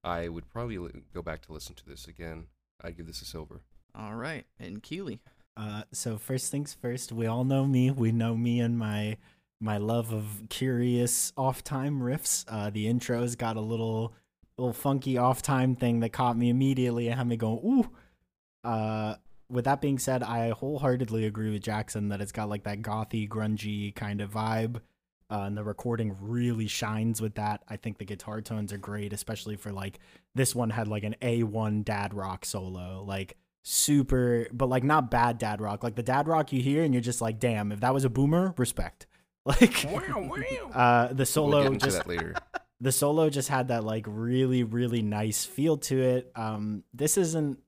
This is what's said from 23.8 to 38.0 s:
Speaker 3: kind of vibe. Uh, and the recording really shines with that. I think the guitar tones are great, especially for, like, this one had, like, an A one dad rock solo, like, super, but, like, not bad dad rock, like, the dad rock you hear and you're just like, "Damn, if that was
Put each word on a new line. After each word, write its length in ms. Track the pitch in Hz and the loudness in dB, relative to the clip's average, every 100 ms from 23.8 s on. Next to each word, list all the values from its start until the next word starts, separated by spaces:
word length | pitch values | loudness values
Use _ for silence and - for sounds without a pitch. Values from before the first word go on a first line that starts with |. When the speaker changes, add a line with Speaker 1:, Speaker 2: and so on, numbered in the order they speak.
| 104 - | -6 -6
Speaker 3:
kind 240 | 104 101 | -6 -4
of 120 | 101 | -4
vibe. 500 | 107 110 113 113 117 - _ _ _ _ | -4 -2 0 -2 -4 -12 _ _ _ _
Uh, 140 | - 98 | -6 -4
and 100 | 147 | -4
the 60 | |
recording 540 | 107 101 120 117 107 95 | -6 -6 -4 -2 -2 -4
really 460 | 98 120 120 113 107 | -4 0 0 0 -2
shines 540 | - 107 110 113 110 | -2 -2 0 0 0
with 140 | 110 104 | -4 -2
that. 280 | 104 104 - | -2 -2 -8
I 80 | 107 | -10
think 200 | 233 202 | -8 -10
the 60 | 196 | -10
guitar 360 | 196 - 110 | -10 -8 -8
tones 320 | 107 110 101 | -6 -4 -4
are 40 | 101 | -6
great, 360 | 98 104 101 | -8 -6 -6
especially 420 | 98 - 107 - 104 | -6 -6 -8 -8 -8
for, 160 | 107 | -8
like, 280 | 95 95 - - - _ - | -8 -8 -10 -20 -20 _ 0
this 180 | 131 | 0
one 160 | 120 117 | 2 0
had, 200 | 110 107 | 0 -2
like, 160 | 107 104 | -2 -4
an 100 | 107 | -4
A 220 | 127 117 | 0 2
one 400 | 113 107 110 107 | 0 0 0 0
dad 300 | 104 104 101 | 0 -2 -2
rock 300 | 101 95 92 | -4 -6 -6
solo, 600 | - 104 92 92 90 95 101 | -6 -6 -6 -8 -10 -10 -6
like, 320 | 98 98 - _ _ - - | -4 -6 -12 _ _ -2 2
super, 680 | - 147 135 131 123 120 117 | 6 4 6 4 4 2 0
but, 160 | 120 127 | -2 2
like, 160 | 127 | 2
not 280 | 131 151 123 | 4 4 4
bad 260 | 120 120 117 | 2 2 2
dad 240 | 113 104 | -2 -2
rock, 220 | 107 104 | -4 -2
like, 120 | 120 110 | -4 -4
the 80 | |
dad 240 | 113 131 147 | 0 2 4
rock 240 | 165 147 | 2 2
you 100 | 131 | 2
hear 220 | 127 143 | 2 4
and 100 | 165 | 4
you're 80 | 123 | 4
just 200 | 117 120 | 2 -2
like, 180 | 113 110 | -2 0
"Damn, 320 | 123 110 104 | 2 2 -2
if 80 | 104 | 0
that 120 | 123 | 2
was 100 | 135 | 4